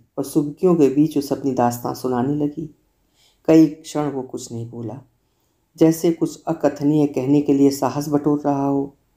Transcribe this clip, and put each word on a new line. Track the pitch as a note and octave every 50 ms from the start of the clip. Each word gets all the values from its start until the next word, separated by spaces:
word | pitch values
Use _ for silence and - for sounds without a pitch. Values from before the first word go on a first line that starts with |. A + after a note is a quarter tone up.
| _ _ _ -
और | C3+
सुबकियों | - - D#3+ D3 D3 D3 - F#3 F#3 E3+
के | D3+ C#3+ C3
बीच | C3+ D3 D3+ D#3 - C#3+
उसे | C3+ - C#3
अपनी | C3+ - C#3 B2+
दास्तां | B2 A#2+ A#2+ A#2+ - - C3+ C3
सुनाने | - - B2+ B2+ A#2+ B2 C#3 D3
लगी। | D3 D3 D3 D3 - D#3+ - - _ _ _ _ _ _ _ _ _ _ _ _ _ _ -
कई | D#3+ D#3+ D#3+
क्षण | D3 D3+ - - - - D3+ D3+ C#3+
वो | C#3 C3+ B2+
कुछ | B2+ - B2 A#2+ - A#2+
नहीं | A#2 A#2 A#2
बोला, | A#2+ A#2+ A2+ G#2+ A2+ - - _ _ _ _ _ _ _ _ _ _ _ _ _ _
जैसे | - E3 D#3+ D#3+ D#3+ - E3+ E3
कुछ | - E3 - - - -
अकथनीय | D#3+ E3 E3 - C#3+ C#3+ - C#3+ C#3+ D#3 D3+ D3
कहने | C#3+ C#3+ - B2+ C3+ C#3+ D3
के | C#3+ - C#3
लिए | C#3 C#3 C#3
साहस | C#3 - C#3 B2 - D3 D3 D#3
बटोर | D3 C#3+ C#3+ D3+ D3 D3
रहा | D3 D3 C#3+ C#3 C#3
हो। | C#3 C#3 C#3 C#3 C#3+ - _ _ _ _